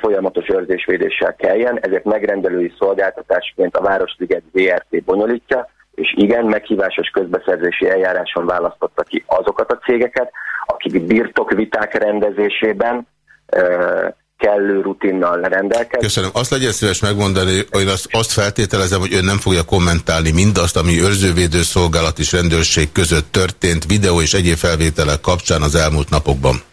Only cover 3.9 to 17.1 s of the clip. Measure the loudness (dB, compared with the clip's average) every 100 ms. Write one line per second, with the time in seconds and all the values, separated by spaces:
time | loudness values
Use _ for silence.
3.9 | 0 -2 -4 -4 -4 -2 0 2 0 -2
4.9 | -4 0 0 0 -2 -2 -4 -4 _ _
5.9 | -6 -2 2 2 2 2 0 0 -2 -2
6.9 | -2 -2 -2 -2 -2 -2 0 0 0 0
7.9 | 2 2 0 -2 -4 -2 0 -2 -4 -6
8.9 | -4 -4 -4 -2 0 0 -2 -2 -2 0
9.9 | 0 0 -2 -4 -6 -10 -8 -6 -6 -2
10.9 | -2 2 2 2 -2 0 0 0 -2 -2
11.9 | -2 0 0 0 0 -2 0 0 0 -2
12.9 | -2 -8 _ _ _ _ 0 2 2 0
13.9 | -2 -4 -8 _ -2 2 2 2 0 -2
14.9 | -2 -2 0 0 0 -2 -2 0 -2 -2
15.9 | -2 -2 -2 -2 -2 -2 0 0 0 0
16.9 | 0 0